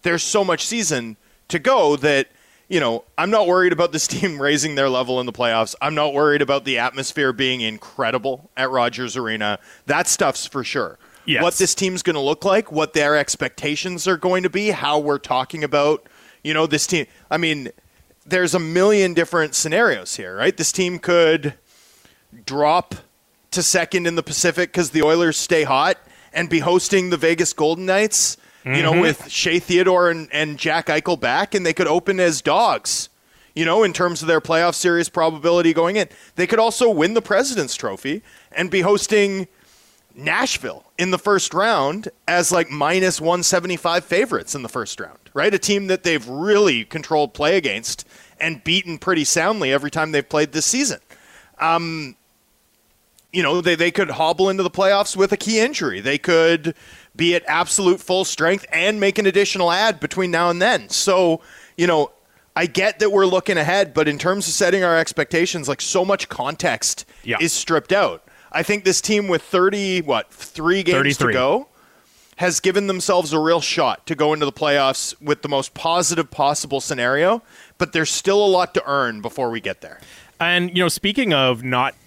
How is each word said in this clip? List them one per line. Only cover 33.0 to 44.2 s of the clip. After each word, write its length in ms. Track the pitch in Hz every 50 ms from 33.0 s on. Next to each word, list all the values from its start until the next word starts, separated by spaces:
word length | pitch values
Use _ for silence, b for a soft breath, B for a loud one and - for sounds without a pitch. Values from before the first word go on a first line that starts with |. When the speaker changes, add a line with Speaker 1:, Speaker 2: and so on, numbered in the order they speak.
| - - b b b b b b b b b
Speaker 1:
you 100 | 147 160
know, 180 | 165 170 214 226
in 80 | 196 160
terms 300 | - 180 175 175 143 151
of 60 | 160
their 120 | 170 160
playoff 340 | - - 165 160 170 175 165
series 340 | - - 180 170 170 170 -
probability 640 | _ 180 160 160 160 151 143 170 170 175 170 165 160
going 240 | 165 165 170 196
in. 120 | 214 190 - B B B B B
They 120 | - 180
could 120 | 180 220 208
also 320 | 226 233 220 - 247 233
win 240 | 214 156 156 180 220
the 80 | 226 -
President's 520 | - 208 190 269 277 262 208 147 127 -
Trophy 460 | - - 113 98 95 - 135 151 214 b b b b b b b
and 180 | - 175 180
be 100 | 156 196 175
hosting 640 | 190 208 208 - - 214 208 202 202 196 190 185 - b b b b b b b b b b b _ _
Nashville 720 | 120 135 156 160 202 254 262 - - - 120 90 - _ _ _ -
in 120 | 180 185
the 80 | 185 175
first 360 | - 208 208 190 - - -
round 540 | 170 196 226 226 165 135 139 160 208 214 - - _ _
as, 240 | - 165 175 175 -
like, 200 | 175 175 170 -
minus 500 | 135 151 143 151 175 185 185 185 165 -
one 220 | 156 165 175 180 170
seventy-five 600 | - - 180 170 180 180 160 - 175 165 180 -
favorites 500 | - 170 185